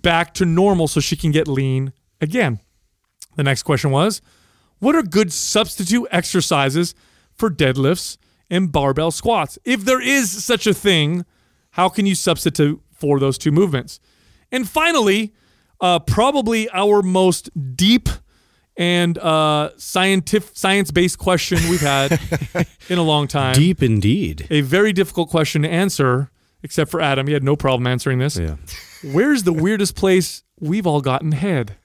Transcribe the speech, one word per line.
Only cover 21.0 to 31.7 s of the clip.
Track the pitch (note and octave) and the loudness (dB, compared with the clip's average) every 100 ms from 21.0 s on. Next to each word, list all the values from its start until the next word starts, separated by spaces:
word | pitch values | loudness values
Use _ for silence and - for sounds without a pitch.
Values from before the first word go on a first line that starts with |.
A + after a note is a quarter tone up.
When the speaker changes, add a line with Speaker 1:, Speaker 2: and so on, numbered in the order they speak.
| F3+ - | 0 0
Speaker 1:
question | - F3+ - E3+ E3 | 0 0 2 0 2
we've | F3 | 0
had | D3 C#3 C#3 D#3+ - D#3+ C#3 F3+ E3+ _ | 2 0 2 0 -2 -6 -4 -4 -4 _
Speaker 2:
<laughs> | - | -4
Speaker 1:
in | F3+ | -2
a | |
long | D#3+ D3+ C#3+ | 2 0 0
time. | D3 C3+ | -2 0
Speaker 2:
Deep | B2+ D#3+ F#3+ | 4 2 2
indeed. | C3 A2 G2 D3+ A2 D2 - | 2 2 2 0 -2 -6 -2
Speaker 1:
A | D3+ | -2
very | C#3 E3+ G#3+ | 0 2 2
difficult | F#3+ F#3 - E3 | 2 -2 -2 -2
question | E3 D3+ D#3 | 0 0 0
to | D#3 | 0
answer, | E3+ G3 - C3 B2 C#3+ _ _ _ | 0 -2 0 0 0 -2 _ _ _
except | - - D3+ | -8 -2 -2
for | E3+ | 0
Adam. | D#3 C3+ C#3 | 0 0 0
He | |
had | D3 | 0
no | C3+ D3 | 0 0
problem | C3+ B2+ B2 | 0 0 0
answering | B2+ - B2+ | -2 -2 0
this. | C3+ D3 | -2 -2
Speaker 2:
Yeah. | D#2+ D2 D2 - - - | -4 -6 -12 -18 -20 -18
Speaker 1:
Where's | D3+ C#3+ C4 C#4+ | -4 0 2 2
the | F3+ | 0
weirdest | E3 E3+ G#3+ G3 - | 0 0 0 -2 0
place | G3 F#3 F3 - _ _ | 2 2 0 -8 _ _
we've | D#3 G3 F3+ | -4 -2 0
all | D3 | 0
gotten | C3+ C3 D#3 | 0 -2 -2
head? | D3 G3 D#3+ A2 | -2 0 -2 -4